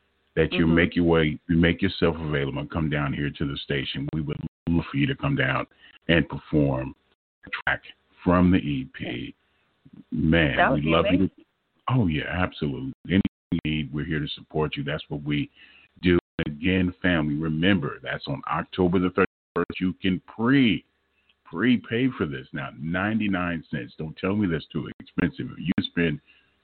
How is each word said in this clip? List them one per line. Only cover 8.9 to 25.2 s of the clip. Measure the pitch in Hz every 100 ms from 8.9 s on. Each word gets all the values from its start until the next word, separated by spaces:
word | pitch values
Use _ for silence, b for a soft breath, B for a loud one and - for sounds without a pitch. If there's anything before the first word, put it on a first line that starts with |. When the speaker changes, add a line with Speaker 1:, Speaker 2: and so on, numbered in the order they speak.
| -
Speaker 1:
P. | - 120 113 - _ _ _ _ - - -
Man, | - - 82 73 64
Speaker 2:
That | 180
would | 76
Speaker 1:
we | 76
Speaker 2:
be |
Speaker 1:
love | 80 -
you | 90
to | -
Speaker 2:
amazing. | _ _ _ _ _ -
Speaker 1:
Oh, | 127 92
yeah, | 76 -
absolutely. | 85 90 - 76 64 67 - -
Anything | 95 - _ -
you | 85 76
need, | 78 69
we're | 73 71
here | 78
to | 73 -
support | - 78 78 -
you. | 139
That's | 147 -
what | 147
we | 147 147 135 b b b b -
do. | 90 87 _ - 78
Again, | 73 87 92 90 -
family, | 90 85 76 73
remember, | 80 78 87 196 139 -
that's | - 135 -
on | - -
October | 78 87 - 90 92
the | 90
thirty-first. | 95 92 _ _ - 87 -
You | 92 -
can | 95 90 -
pre, | - 117 139 120 76 - _ _ _ _ _ -
prepay | 82 120 117 - 117 131 123
for | 85
this. | 65 64
Now, | 76 65 62
ninety-nine | 78 90 104 110 104 92 87 82 -
cents. | 73 92 -
Don't | 78 -
tell | 92 104
me | 98
that's | 78 -
too | 80 - -
expensive. | - -